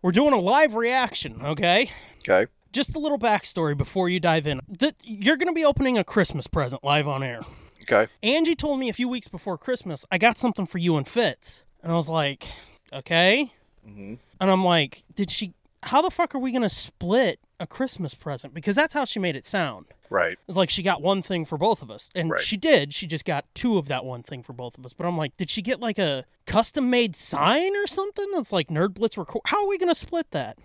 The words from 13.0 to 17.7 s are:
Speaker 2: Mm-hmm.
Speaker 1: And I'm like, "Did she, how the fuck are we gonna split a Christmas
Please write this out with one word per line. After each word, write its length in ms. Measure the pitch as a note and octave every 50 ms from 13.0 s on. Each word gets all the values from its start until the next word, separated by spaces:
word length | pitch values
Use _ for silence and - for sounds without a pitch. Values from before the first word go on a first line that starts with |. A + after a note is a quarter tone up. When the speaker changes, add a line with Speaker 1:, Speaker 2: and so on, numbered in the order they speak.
| - - E3+ E3 F3+ F#3 G#3+ C4+ D4 A#3+ _ _ _ _ _ _ _
Speaker 2:
Mm-hmm. 300 | G#2+ G2+ G#2 G2 G2 A2+ B2 _ _ _ _
Speaker 1:
And 120 | F#3 G3
I'm 120 | F#3+ F#3 F#3+
like, 380 | F3+ E3+ E3 D3 - - - _ _ -
"Did 160 | - G3+ E3
she, 240 | - - A3 F3 - _ _ _ _ _
how 220 | - - A#3+ C#4 E4
the 80 | F#4
fuck 240 | - - F4 E4 -
are 40 | C4+
we 120 | B3 C4
gonna 180 | A#3 B3+ A#3 G3
split 680 | - - - - _ _ - F3 G#3 B3+ B3+ F#3 - _ _ _ _ _
a 60 | F3+
Christmas 480 | -